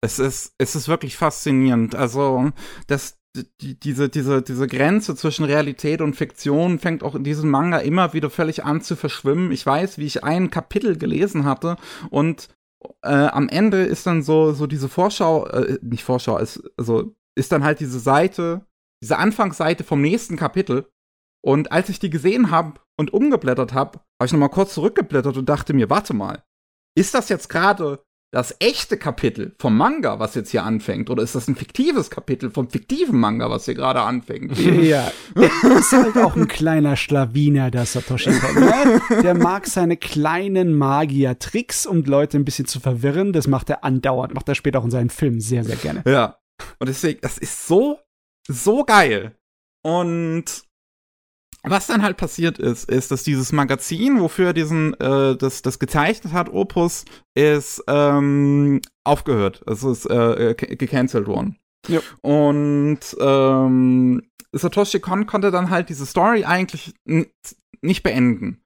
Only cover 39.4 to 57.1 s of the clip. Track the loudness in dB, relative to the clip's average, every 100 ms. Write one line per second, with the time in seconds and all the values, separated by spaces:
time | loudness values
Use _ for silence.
39.4 | 2 0 -4 0 0 0 -2 -2 0 0
40.4 | 0 0 2 2 2 2 0 2 0 0
41.4 | -4 -6 -4 -6 0 0 2 2 2 0
42.4 | 0 -2 -6 -4 -2 0 0 0 0 0
43.4 | 2 0 -2 -4 0 0 0 -2 -4 -6
44.4 | -4 -2 0 0 0 0 -2 0 -2 0
45.4 | -2 -2 -2 -6 -6 -4 2 2 2 -4
46.4 | _ _ -20 -8 -6 -2 -2 -4 -8 -8
47.4 | -10 -10 2 4 4 -2 _ _ _ _
48.4 | _ -4 0 2 4 6 6 2 -4 -14
49.4 | _ _ _ _ -2 -2 0 -2 -2 -4
50.4 | -6 -12 _ _ _ _ _ _ _ _
51.4 | _ -14 -2 -2 2 0 0 -2 -6 -2
52.4 | -2 0 -4 -4 -2 -2 -2 -4 -2 -2
53.4 | 0 0 0 -2 -4 -2 2 2 2 0
54.4 | 0 0 0 0 0 -2 0 2 2 2
55.4 | -2 -2 -6 -4 -2 0 0 -2 -4 -4
56.4 | -2 -2 -2 0 -2 -2 -14